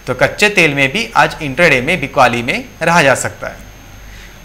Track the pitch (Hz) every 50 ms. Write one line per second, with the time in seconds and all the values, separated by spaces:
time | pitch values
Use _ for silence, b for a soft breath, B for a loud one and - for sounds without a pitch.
0 | - - 123 - 143 147 - - 208 208 208 190 165 151 139 139 135 131 135 220
1 | 233 - - 139 151 160 - - 160 139 127 170 175 165 139 123 120 156 185 -
2 | 139 123 - 147 127 120 120 120 120 131 180 240 269 - - - 160 165 170 175
3 | 147 139 123 - - 113 - - - - - - - - - - - - - B
4 | B B B B B B B B